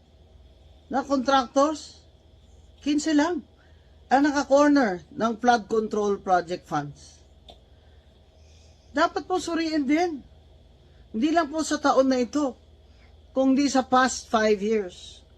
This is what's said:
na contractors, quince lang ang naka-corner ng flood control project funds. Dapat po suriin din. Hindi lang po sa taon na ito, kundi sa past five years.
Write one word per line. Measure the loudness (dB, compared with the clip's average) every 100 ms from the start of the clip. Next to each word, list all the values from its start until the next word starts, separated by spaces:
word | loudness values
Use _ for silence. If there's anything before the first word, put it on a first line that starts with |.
| _ _ _ -20 -20 _ -20 -20 -8
na | -8
contractors, | -4 -2 0 0 0 0 0 -2 -12 -20 -20 _ _ _ _ -20 -20 -10
quince | -4 -2 0 0
lang | 0 -2 -10 _ _ -20 _ _ 0
ang | 2 2
naka-corner | 0 2 4 6 4 2 -2 -10 -6
ng | -4 0
flood | 2 0 0
control | -2 -2 -2 -2 -2
project | 0 0 0 -8 -6
funds. | -6 -6 -12 -20 -20 _ _ -20 -20 _ _ _ _ _ _ _ _ _ _ _ _ _
Dapat | -2 -2 -2
po | -6 -6
suriin | -4 -6 -4 -4 0
din. | 0 0 -4 -14 -20 -20 -20 -20 _ _ -20 -12
Hindi | -4 0
lang | 0 -2
po | -4
sa | -4 -2
taon | 0 2 2
na | 0
ito, | -2 -2 -4 -6 _ -20 -20 -20 -20 -20 -8
kundi | 0 2 2 2
sa | 0 2
past | 2 2 -2 -4
five | 0 2 0
years. | 0 -2 -4 -12 -20 -20 _